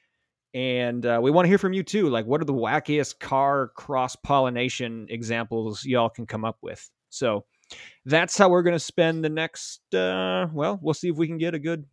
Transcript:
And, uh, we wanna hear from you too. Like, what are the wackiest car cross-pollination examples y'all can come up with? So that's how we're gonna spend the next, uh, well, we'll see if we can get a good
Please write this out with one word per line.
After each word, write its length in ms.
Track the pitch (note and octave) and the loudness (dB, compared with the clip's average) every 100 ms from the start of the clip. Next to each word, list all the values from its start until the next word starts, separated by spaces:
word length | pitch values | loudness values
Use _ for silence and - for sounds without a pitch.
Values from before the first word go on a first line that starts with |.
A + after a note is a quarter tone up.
| _ _ _ _ _ | _ _ _ _ _
And, 500 | B2+ B2+ B2 B2 A#2+ | -6 -2 0 -2 -2
uh, 140 | A#2+ A#2 | 0 2
we 120 | B2+ | 4
wanna 160 | D#3+ F3 | 6 6
hear 100 | G3 | 4
from 140 | F#3+ | 4
you 100 | F#3+ | -2
too. 260 | - G#3 F3 | -2 0 2
Like, 180 | A#2 A2 | 0 0
what 140 | D3 | -2
are 40 | |
the 100 | D#3 | 0
wackiest 640 | C3+ A2 C#3+ D3+ D3 C3+ - | 0 0 0 0 -2 -2 -6
car 540 | - C3+ C#3 C#3 B2+ | -2 0 2 0 -2
cross-pollination 1300 | - - C3+ B2+ - - C#3+ C3 B2 B2 - B2 A2+ A2 | -8 -6 -2 -2 -6 0 2 2 0 -2 -4 -8 -8 -10
examples 720 | A#2 A2+ A#2 A2+ A2+ A2+ G#2 | -8 -4 -4 -4 -4 -4 -6
y'all 260 | C3+ B2 A#2 | -2 2 2
can 160 | - A#2 | -2 -10
come 180 | A2 | -6
up 140 | A2 A2 | -6 -6
with? 260 | - - - _ _ | -12 -14 -18 _ _
So 340 | - B2 G#2 - _ _ - - _ | -4 -2 -2 -6 _ _ -20 -20 _
that's 340 | C3 D#3 F3 - | 0 2 2 6
how 120 | G3 | 6
we're 120 | F3+ | 6
gonna 160 | F3 E3+ | 4 2
spend 460 | - - E3 D#3+ | -2 0 2 2
the 40 | D#3 | -2
next, 640 | D#3 D#3+ - - - - | -2 -6 -8 -16 -16 -4
uh, 540 | F#3+ F#3 F#3 F#3 F#3 F3+ | -2 0 0 -2 -2 -2
well, 260 | D#3 D#3 G3+ | -2 -2 -2
we'll 140 | D3+ | -2
see 140 | D3+ F3+ | -2 -2
if 80 | D3+ | -2
we 100 | E3 | -2
can 120 | E3 | -2
get 160 | E3 | -4
a 40 | E3 | -4
good 280 | D3 E3 C#3+ | -4 -6 -8